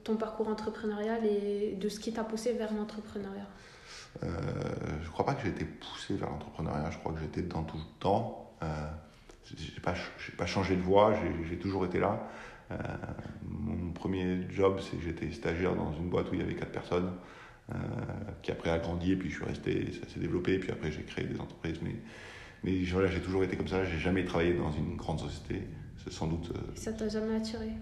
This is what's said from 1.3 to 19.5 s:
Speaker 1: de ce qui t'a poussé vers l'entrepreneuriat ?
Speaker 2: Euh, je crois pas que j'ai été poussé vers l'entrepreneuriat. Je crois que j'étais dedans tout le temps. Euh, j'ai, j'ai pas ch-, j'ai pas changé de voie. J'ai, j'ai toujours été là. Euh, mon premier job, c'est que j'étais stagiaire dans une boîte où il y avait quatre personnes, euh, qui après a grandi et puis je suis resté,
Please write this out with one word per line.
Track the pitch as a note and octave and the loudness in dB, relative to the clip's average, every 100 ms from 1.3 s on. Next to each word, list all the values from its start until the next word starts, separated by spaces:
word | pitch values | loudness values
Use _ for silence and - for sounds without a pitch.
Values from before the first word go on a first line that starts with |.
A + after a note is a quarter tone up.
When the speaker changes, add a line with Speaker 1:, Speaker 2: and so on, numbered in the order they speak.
| G#3 G3+ G3+ G#3 F#3+ | 2 2 0 0 0
Speaker 1:
de | G#3 | -2
ce | - | -2
qui | - | -4
t'a | A3+ | -2
poussé | A3 A3 B3 | -2 0 0
vers | A3 G#3+ | 0 0
l'entrepreneuriat ? | G#3+ G#3+ - - G#3 G3 G3 G3+ - - - - - - - | 0 -2 -4 -8 -6 -6 -6 -10 -12 -18 -20 -16 -16 -14 -6
Speaker 2:
Euh, | - E2+ F#2 - F#2 - - D#2 | -4 -2 -2 0 -2 -2 -2 -2
je | E2 | -4
crois | - - | 0 2
pas | |
que | C#3 | 2
j'ai | G2 | 0
été | D2 D2+ | 0 -2
poussé | - - - - G2 | -4 -12 -10 -4 -2
vers | - | 0
l'entrepreneuriat. | D2 D2+ - D#2 D2 D#2 | -4 -8 -4 -2 0 -2
Je | D#2+ | -2
crois | - | -2
que | D#2+ | -2
j'étais | D#2 D#2+ | -2 -2
dedans | D2+ D#2+ | -2 -2
tout | D#2+ D#2 | -2 -4
le | D#2 - | -8 0
temps. | F#2 G#2 A#2 - - - | 4 6 4 -6 -12 -6
Euh, | D#2+ D#2 D2+ E2 - - - - - | -4 -2 -4 -6 -12 -20 -20 -20 -16
j'ai, | - | -10
j'ai | D#2 - | -8 -4
pas | - | -2
ch-, | - - - - | -2 -4 -8 -10
j'ai | |
pas | - F#2 | -2 0
changé | - F#2 F#2 | 2 4 4
de | |
voie. | F2+ G2 G#2 G#2 | 8 10 10 8
J'ai, | E2+ D#2+ E2 | 2 0 -2
j'ai | E2+ | -2
toujours | G2 F#2+ F#2 | 0 2 2
été | F#2 | 4
là. | F#2+ A2 - - - - - | 4 2 -2 -10 -14 -16 -8
Euh, | F2+ - - - - - - F2 | -6 -4 -6 -6 -8 -8 -8 -6
mon | F2 F2 F2 F2 | -4 -2 -2 -2
premier | E2+ - F#2+ F2+ F#2 F#2 | -2 0 2 2 2 0
job, | G2+ G2 G2 | 6 6 6
c'est | - F2 | 0 -2
que | |
j'étais | E2+ D#2+ - | -2 -2 -2
stagiaire | D#2+ F2 E2+ F2+ F2+ | 0 0 2 4 2
dans | E2 | 0
une | D#2+ F2 | 0 2
boîte | F#2+ - | 2 2
où | |
il | F#2 | 0
y | |
avait | G#2+ F2 | 0 -2
quatre | - | -4
personnes, | - - F2 F#2 F2+ - - - - - | -4 0 2 2 -2 -10 -16 -18 -18 -8
euh, | - - - - - - - | -4 -2 -4 -4 -4 -6 -8
qui | - | -4
après | - E2+ | -2 2
a | E2 | 2
grandi | F2 E2+ E2+ | 2 0 2
et | F#2+ | 2
puis | D2+ | 2
je | D2+ | -4
suis | |
resté, | - | -4